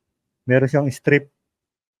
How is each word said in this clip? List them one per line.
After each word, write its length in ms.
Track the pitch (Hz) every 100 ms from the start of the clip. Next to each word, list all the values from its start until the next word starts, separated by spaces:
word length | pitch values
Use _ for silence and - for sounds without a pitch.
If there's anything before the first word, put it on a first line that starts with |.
| _ _ _ _ -
Meron 220 | 131 135
siyang 180 | 147 143
strip 400 | - - 143 139 _ _ _ _ _ _ _